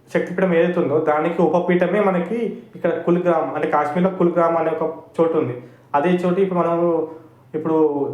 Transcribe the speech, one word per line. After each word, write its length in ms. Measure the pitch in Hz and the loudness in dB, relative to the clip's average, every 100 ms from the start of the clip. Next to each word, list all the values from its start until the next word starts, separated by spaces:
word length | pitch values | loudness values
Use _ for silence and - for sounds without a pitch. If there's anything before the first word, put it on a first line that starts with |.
| - | -6
శక్తిపీఠం 400 | 175 - 185 185 | -4 -2 -2 2
ఏదైతే 260 | 165 180 175 | 2 2 0
ఉందో 180 | 135 156 | 0 0
దానికి 440 | 151 151 175 185 | 2 0 0 0
ఉపపీఠమే 580 | 160 175 180 180 175 208 | 2 2 2 2 2 2
మనకి 640 | 202 180 175 233 220 - - | 2 0 -2 -4 -4 -8 -16
ఇక్కడ 160 | - 170 | -4 -2
కుల్గ్రామ్, 640 | - 175 175 175 160 143 | -2 0 2 2 0 0
అంటే 140 | - - | -4 -2
కాశ్మీర్లో 480 | 147 147 180 185 - | 0 0 0 0 2
కుల్గ్రామ్ 400 | 175 170 170 165 | 2 2 2 0
అనే 140 | 160 | -2
ఒక 240 | 160 160 - - - | -2 -4 -6 -6 -2
చోటు 180 | 160 160 | 0 0
ఉంది. 260 | 123 - - - - | -2 -6 -14 -20 -4
అదే 140 | 180 180 | 0 2
చోటు 320 | 175 180 185 | 0 0 0
ఇప్పుడు 180 | 185 175 | 0 0
మనము, 500 | 170 170 170 160 156 - - - - | 0 0 0 0 -4 -10 -20 -20 -12
ఇప్పుడు 540 | 156 160 160 151 143 135 | -6 0 2 2 0 -4